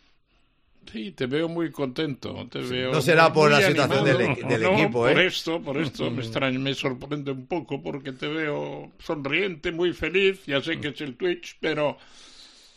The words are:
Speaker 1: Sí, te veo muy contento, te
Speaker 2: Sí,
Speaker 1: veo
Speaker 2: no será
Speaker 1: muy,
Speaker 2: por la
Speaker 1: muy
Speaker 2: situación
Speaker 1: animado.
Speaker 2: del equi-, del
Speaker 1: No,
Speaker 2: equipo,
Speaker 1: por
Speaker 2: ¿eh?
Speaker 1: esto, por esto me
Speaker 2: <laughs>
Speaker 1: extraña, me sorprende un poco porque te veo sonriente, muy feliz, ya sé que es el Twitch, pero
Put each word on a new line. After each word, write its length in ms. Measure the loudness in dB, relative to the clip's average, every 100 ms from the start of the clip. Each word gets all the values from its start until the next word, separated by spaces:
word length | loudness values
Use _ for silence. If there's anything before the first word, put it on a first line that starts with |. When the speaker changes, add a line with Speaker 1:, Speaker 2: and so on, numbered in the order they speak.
| _ _ _ _ _ _ _ _ -14
Speaker 1:
Sí, 220 | -10 -8
te 140 | -6 -2
veo 220 | 0 -2
muy 220 | -2 -4
contento, 640 | -2 -4 -2 -4 -4 -8 -8 -8
te 100 | -8
Speaker 2:
Sí, 60 | -4
Speaker 1:
veo 200 | -2 0
Speaker 2:
no 100 | 2
será 280 | 4 4 4
Speaker 1:
muy, 60 |
Speaker 2:
por 160 | 6 6
la 60 | 6
Speaker 1:
muy 80 | 6
Speaker 2:
situación 320 | 4 2 4
Speaker 1:
animado. 180 | 4 4
Speaker 2:
del 100 | 2
equi-, 200 | 0 0
del 140 | 2
Speaker 1:
No, 100 | 4
Speaker 2:
equipo, 260 | 4 2 4
Speaker 1:
por 180 | 4 4
Speaker 2:
¿eh? 60 | 2
Speaker 1:
esto, 340 | 0 -4 -4
por 180 | -2 -2
esto 300 | -2 -2 -4
me 120 | -4
Speaker 2:
<laughs> 20 |
Speaker 1:
extraña, 340 | -4 -2 0 0
me 160 | -2
sorprende 560 | -2 -2 -4 -6 -6 -4
un 160 | -8 -6
poco 340 | -6 -4 -6
porque 300 | -6 -8 -8
te 160 | -8 -4
veo 640 | -2 -2 -4 -6 -8 -14 -10
sonriente, 720 | -6 -4 0 0 0 -4 -4
muy 220 | 0 0
feliz, 480 | 0 0 4 4 2
ya 160 | 0 0
sé 200 | 0 -4
que 80 | -4
es 120 | -6
el 160 | -8 -2
Twitch, 400 | -2 -2 -6 -6
pero 380 | -2 0 0 -2 -12 -20 -20 -20 -20 -20 -20